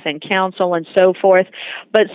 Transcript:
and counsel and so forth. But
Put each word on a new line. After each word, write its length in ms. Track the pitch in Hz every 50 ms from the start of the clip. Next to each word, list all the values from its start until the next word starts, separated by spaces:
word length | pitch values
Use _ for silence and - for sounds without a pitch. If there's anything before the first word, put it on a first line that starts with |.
| -
and 180 | 165 143 156
counsel 520 | - - 202 190 190 190 185 - 196 180 175
and 120 | 170 160 - -
so 160 | 196 185 190 180 -
forth. 280 | - 196 190 185 185 - - - - - - - - _ -
But 140 | 220 208 208 -